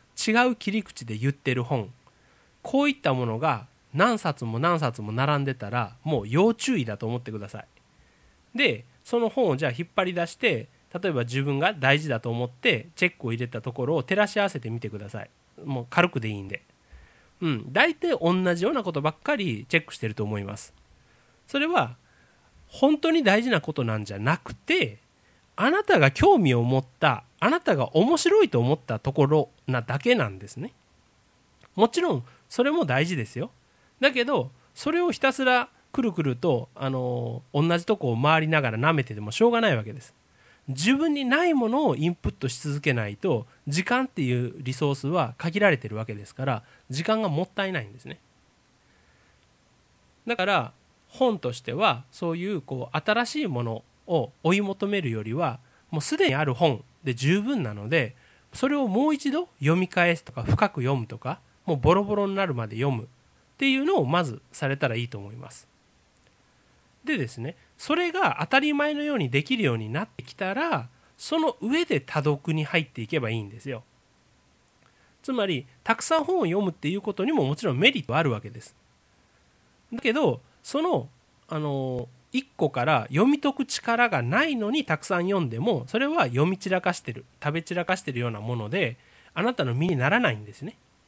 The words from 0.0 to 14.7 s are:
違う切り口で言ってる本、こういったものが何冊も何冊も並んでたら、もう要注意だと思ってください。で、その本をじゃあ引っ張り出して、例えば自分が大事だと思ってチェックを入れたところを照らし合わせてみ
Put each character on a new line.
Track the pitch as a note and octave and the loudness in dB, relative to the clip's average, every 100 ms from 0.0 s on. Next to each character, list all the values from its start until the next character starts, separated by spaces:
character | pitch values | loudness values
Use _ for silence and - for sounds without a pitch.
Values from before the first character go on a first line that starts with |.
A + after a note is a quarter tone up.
| _ - - | _ -4 2
違 | A3+ B3+ | 4 4
う | A3+ | 0
切 | - | -2
り | G#3+ | -4
口 | - - A2+ | -4 -10 -10
で | G#2+ | -2
言 | C3+ | -2
っ | |
て | C#3 C3 | -2 -2
る | B2 | -2
本、 | A#2+ C3 G2 - _ _ _ _ _ _ | 0 -2 -4 -12 _ _ _ _ _ _
こ | - C4+ | -2 2
う | D4 | 2
い | |
っ | C#4 | 2
た | D#3 | 0
も | B2+ A#2+ | 0 0
の | A2 | -2
が | D#3 A2+ A2+ _ _ | -2 -2 -6 _ _
何 | C#3 A3+ A3 | 2 2 2
冊 | E3 C#3+ A#2 | -2 -4 -4
も | A2+ | -2
何 | E3 E3 | 0 2
冊 | C#3 A2+ | 0 -4
も | G#2 | -6
並 | A2+ C#3 D3 | -2 0 2
ん | C#3 | 0
で | B2+ | -4
た | G2+ | -6
ら、 | A#2+ G2+ - | -4 -4 -6
も | D3+ C#3 | -4 -2
う | G#2 | 0
要 | C#3+ A3 | 2 4
注 | A3+ - A3 | 2 0 -2
意 | A2+ | -2
だ | G2+ | -4
と | A2+ | -4
思 | A#2+ | -6
っ | |
て | B2 | -6
く | A2 | -10
だ | G2 | -10
さ | G#2 | -14
い。 | - _ _ _ _ _ _ _ _ A#3 | -16 _ _ _ _ _ _ _ _ 0
で、 | B3+ A#2 - _ | 0 0 -8 _
そ | - A#3+ | -4 -2
の | A3+ | 0
本 | - A#3+ | 2 0
を | A#3 | 2
じ | D3 | -2
ゃ | |
あ | |
引 | A#2 E3+ | -4 -4
っ | - | -2
張 | F#3 | 0
り | |
出 | F3 E3+ | -2 -4
し | - | -2
て、 | A#3 B2 - _ _ | 0 0 -4 _ _
例 | F3 F#3+ | -6 -2
え | |
ば | C3+ | 0
自 | A#2 C3 | 0 -2
分 | C#3 C#3 | -2 0
が | F3 | 0
大 | F3+ C3 D3 | 2 4 4
事 | D#3 | 2
だ | A2+ | -4
と | A#2+ | -2
思 | A#2 A#2+ | -2 -4
っ | |
て | - B3 B2+ E3 - | 0 0 0 -2 -2
チ | F3+ | -2
ェ | |
ッ | - | -2
ク | A#2+ | -6
を | |
入 | A#2 | -4
れ | B2 | -6
た | A#2 | -6
と | C#3 | -8
こ | C3 B2+ | -4 -2
ろ | D#3+ | -2
を | |
照 | - G3 | 0 0
ら | G#3 | 2
し | G#3+ | 0
合 | |
わ | G3+ | -2
せ | C#3 | -4
て | |
み | A2+ | -8